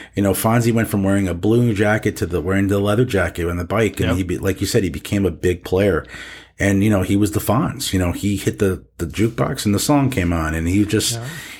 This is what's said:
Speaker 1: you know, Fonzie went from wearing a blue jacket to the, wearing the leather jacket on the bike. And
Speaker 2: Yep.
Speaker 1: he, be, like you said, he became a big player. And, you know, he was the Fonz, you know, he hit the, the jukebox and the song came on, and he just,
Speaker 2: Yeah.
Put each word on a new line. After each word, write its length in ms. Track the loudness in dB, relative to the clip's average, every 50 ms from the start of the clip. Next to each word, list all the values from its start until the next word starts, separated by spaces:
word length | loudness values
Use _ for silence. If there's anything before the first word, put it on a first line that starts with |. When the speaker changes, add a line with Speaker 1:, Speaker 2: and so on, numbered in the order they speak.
| -18 -8 -2
Speaker 1:
you 60 | 0
know, 120 | 2 2 0
Fonzie 380 | 2 2 2 4 4 4 2 2
went 140 | 2 0 0
from 160 | 0 0 2
wearing 240 | 2 2 2 2 0
a 60 | -2
blue 400 | 0 2 2 4 4 4 2 2
jacket 420 | 2 2 2 2 2 0 -2 -2 -2
to 100 | -4 -2
the, 140 | -2 -2
wearing 260 | -2 0 0 0 2 2
the 100 | 2 0
leather 260 | 2 2 2 2 2
jacket 420 | 2 2 0 0 0 -2 -4 -4 -2
on 80 | -2 -4
the 60 | -4
bike. 340 | -2 0 2 2 0 0 0
And 100 | 0 0
Speaker 2:
Yep. 80 | 0 0
Speaker 1:
he, 60 | 0
be, 140 | -2 -4 -2
like 240 | -2 -2 -2 -2
you 60 | -4 0
said, 160 | 0 0 0
he 60 | 0
became 340 | -2 -6 -6 -4 -2 0 0
a 60 | 0
big 320 | -2 0 0 -2 -2 -2 -2
player. 420 | -2 0 2 2 2 2 0 -2 -6 -14 -16 -16 -16 -18 -20 -20 -20 _ -2
And, 240 | 0 2 2 4 4
you 60 | 4
know, 120 | 2 2
he 160 | 2 2 2 2
was 140 | 2 2
the 100 | 0 -2
Fonz, 500 | -2 0 0 0 0 -2 -4 -6 -6 -2
you 80 | 0 0
know, 140 | 0 0 -2
he 240 | -2 -2 -2 -2 0
hit 220 | -2 -4 -2 0
the, 260 | 0 0 0 -2 -8 _ _ -8
the 80 | -8 -6
jukebox 580 | -2 0 -2 0 0 -2 -2 -2 -4 -2 -2
and 100 | 0 0
the 40 | 0
song 300 | 2 2 2 2 2 2
came 220 | 0 0 0 0
on, 220 | 0 0 -2 -2 -2
and 140 | -2 -2 0
he 160 | 2 2 2
just, 300 | 2 0 0 0 -2 -4
Speaker 2:
Yeah. 120 | -6 -8 -10 -12 -12 -14 -16 -18 -20